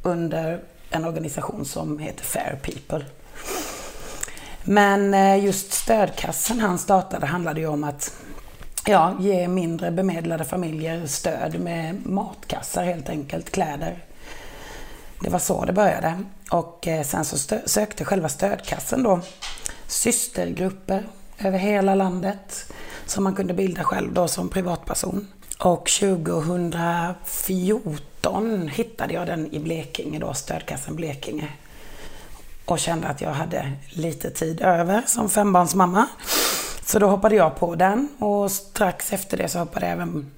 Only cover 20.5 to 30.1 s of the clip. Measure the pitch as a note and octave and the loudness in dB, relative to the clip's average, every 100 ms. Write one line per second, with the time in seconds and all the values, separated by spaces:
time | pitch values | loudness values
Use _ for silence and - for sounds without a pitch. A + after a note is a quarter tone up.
20.5 | E3+ F#3 F#3+ - F#3+ G3 - - - G3 | 0 -2 -4 -2 -2 -2 -14 -18 -4 0
21.5 | F#3+ G3+ G#3 F#3+ G3 F#3+ F3+ F#3+ G3+ - | 2 4 4 6 4 4 0 -2 -4 -10
22.5 | - - - - - - G#3 C#3 - F#3+ | -12 -12 -12 -12 -12 -6 0 0 0 0
23.5 | F3+ F#3+ F3 E3 F#3+ F3+ F3+ E3+ - F3+ | 0 0 0 0 0 0 0 0 0 -2
24.5 | F#3+ F3+ E3+ - - F#3 F#3+ G#3 - - | -2 -2 -4 -4 -4 -2 -4 -6 -18 -12
25.5 | - F#3 E3 - - G3 F#3 D#3+ E3+ D#3 | 0 2 2 2 2 4 2 2 0 0
26.5 | F3+ E3+ E3+ E3+ E3+ E3+ F3+ - - - | 0 0 0 0 0 -2 -4 -8 -6 -2
27.5 | F#3 F#3 A3 F#3 D3 - - - F#3+ A3+ | 2 2 2 0 -6 -10 -4 0 0 0
28.5 | G#3 D#3 C#3 A3+ - - E3 F3 E3+ D#3 | 0 -2 -2 -4 -2 -4 -2 -2 -2 -4
29.5 | D3+ D#3 E3 D#3 - D3 | -4 -4 -4 -4 -8 -6